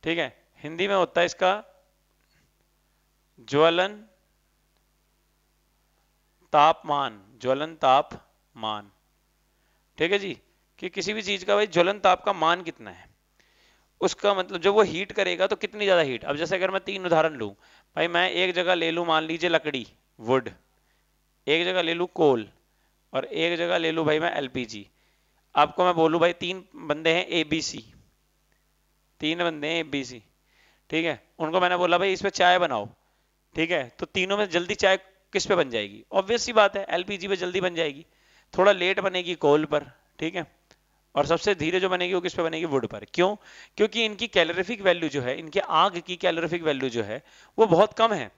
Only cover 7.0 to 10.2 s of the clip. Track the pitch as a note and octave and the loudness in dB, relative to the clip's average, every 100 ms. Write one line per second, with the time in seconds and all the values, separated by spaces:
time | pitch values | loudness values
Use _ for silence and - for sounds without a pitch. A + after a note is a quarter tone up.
7 | C3+ G#2+ G2 B2 B2 C3+ D#3 D#3+ C#3+ C3 | -4 -8 -20 -10 -2 -2 -2 -2 4 4
8 | D3+ - _ _ _ - A2 G#2+ G#2 _ | 2 -10 _ _ _ -10 -8 -8 -12 _
9 | _ _ _ _ _ _ _ _ _ - | _ _ _ _ _ _ _ _ _ -4
10 | E3 G3+ | 0 0